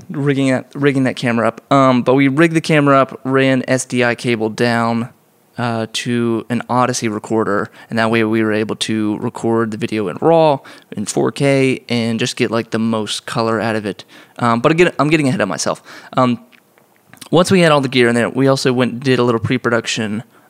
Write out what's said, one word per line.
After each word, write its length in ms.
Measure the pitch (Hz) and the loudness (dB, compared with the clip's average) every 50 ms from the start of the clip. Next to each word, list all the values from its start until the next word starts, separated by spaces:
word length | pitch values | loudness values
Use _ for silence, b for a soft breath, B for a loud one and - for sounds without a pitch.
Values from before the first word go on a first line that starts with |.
| - - | -10 -12
rigging 380 | 175 151 139 147 139 135 135 131 | -8 -4 -2 0 0 0 0 0
that, 240 | 127 123 - _ - | 0 -2 -4 _ -4
rigging 300 | 143 139 143 131 139 131 | -2 0 0 2 2 0
that 120 | 123 123 | -2 -2
camera 320 | - 139 120 117 117 110 113 | -2 -2 -2 0 0 0 0
up. 120 | - - - - | -2 -4 -2 0
Um, 300 | 143 139 131 131 127 123 | 2 4 4 4 4 2
but 120 | 110 127 127 | 2 2 2
we 140 | 139 139 139 | 4 2 2
rigged 260 | 131 151 170 165 160 | 4 4 2 2 2
the 60 | 160 | 0
camera 360 | - - 160 147 143 143 139 | 0 2 2 4 4 4 4
up, 240 | 135 131 - - - - | 4 2 0 -2 -8 -4
ran 400 | 131 135 135 135 135 131 127 - - | -2 0 2 2 2 2 0 0 -2
S 160 | 131 127 - | -2 -4 -4
D 200 | - 127 123 123 | -2 -2 0 0
I 100 | 120 117 | 0 -2
cable 360 | - - 123 120 107 110 110 | -2 -2 -2 -2 -2 -2 -4
down, 600 | 107 - 120 120 117 117 117 117 117 113 117 - - _ _ _ _ _ _ _ _ | -2 -2 0 0 0 0 0 0 -2 -2 -4 -8 -12 _ _ _ _ _ _ _ _
uh, 300 | - 120 120 117 110 113 113 | -6 -6 -4 -4 -4 -6 -6
to 520 | - - - 123 120 120 120 117 113 110 - - | -8 -8 -4 -4 -2 -2 0 0 -2 -2 -4 -4
an 120 | 120 113 110 - | -4 -4 -4 -2
Odyssey 400 | 120 123 123 120 123 - 117 113 | 0 0 0 0 -2 -2 -4 -4
recorder, 640 | 104 107 - - 110 110 107 95 101 101 113 - B B B B | -4 -6 -4 -2 0 0 0 0 -2 -2 -4 -6 B B B B
and 100 | 120 113 | -2 -2
that 120 | 113 113 | 0 0
way 140 | 117 113 110 | 2 0 0
we 180 | 110 113 113 | 0 0 0
were 100 | 110 107 | 0 0
able 220 | 104 107 110 104 - | 0 -2 -2 -4 -4
to 420 | - - - 110 110 107 107 107 - | -6 -6 -4 -4 -2 -2 -2 -2 -4
record 520 | - 123 - - - 113 117 113 117 110 | -6 -6 -6 -4 -2 0 0 0 0 -2
the 60 | 110 | -4
video 320 | 110 - - 107 110 104 87 | -6 -6 -4 -4 -4 -4 -4
in 80 | 65 - | -4 -2
raw, 380 | - 160 165 165 160 151 139 139 B B B B B B | 2 2 4 4 4 2 2 0 B B B B B B
in 140 | - - 104 | -10 -8 -6
four 240 | - - - 135 127 | -4 -2 0 0 0
K, 540 | - - 139 139 139 135 131 131 123 - - - | 0 0 0 2 2 2 2 0 0 -2 -4 -4
and 300 | 120 120 113 117 113 110 | -4 -2 -2 -2 -2 -2
just 180 | 123 120 - | -4 -4 -2
get, 140 | - 120 95 | -2 -2 -2
like, 200 | 113 117 110 - | -2 -2 -4 -4
the 80 | - 110 | -4 -2
most 480 | 113 113 110 110 104 104 - - - | -2 -2 -2 -2 -4 -6 -8 -10 -10
color 340 | - - 123 113 113 113 107 | -6 -4 -2 -2 0 0 -2
out 160 | 98 113 107 | -2 -2 -2
of 100 | 110 104 | -4 -4
it. 180 | 101 90 - - B B B B B B B | -6 -8 -10 -12 B B B B B B B
Um, 220 | 123 117 117 117 | 0 0 2 2
but 120 | 123 151 | 2 2
again, 200 | 160 165 180 170 - - | 4 4 2 2 2 0
I'm 100 | 139 151 | 0 2
getting 200 | 160 156 143 127 | 2 2 2 0
ahead 120 | - 104 | 0 0
of 80 | 107 95 | -2 -2
myself. 320 | 80 - - 95 80 - - B B B B B B | -4 -4 -4 -4 -4 -6 -8 B B B B B B
Um, 300 | 131 127 123 120 - - _ _ _ _ _ _ _ _ _ _ _ _ _ - - - - | 0 2 2 0 -2 -6 _ _ _ _ _ _ _ _ _ _ _ _ _ -20 -20 -4 0
once 200 | - 165 180 - | 2 2 4 4
we 100 | 196 180 | 4 4
had 100 | 170 160 | 4 4
all 100 | 147 143 | 4 2
the 80 | 131 127 | 2 2
gear 200 | 131 127 120 117 | 2 2 4 4
in 80 | 120 | 2
there, 120 | 120 113 - | 2 0 -2
we 200 | - 131 135 135 | 0 0 2 2
also 240 | 135 135 - 135 | 2 2 0 0
went 200 | 123 127 123 117 | 0 0 0 -2
and 80 | - 120 | -2 -4
did 180 | 139 131 127 120 | -2 0 2 2
a 40 | |
little 180 | 120 123 117 113 | 2 2 0 0
pre-production, 840 | - - 131 123 - 120 120 117 113 - - 120 110 101 107 - - _ b b b | -2 -2 -4 -2 -2 0 -2 -2 -2 -4 -6 -4 -4 -4 -6 -6 -8 _ b b b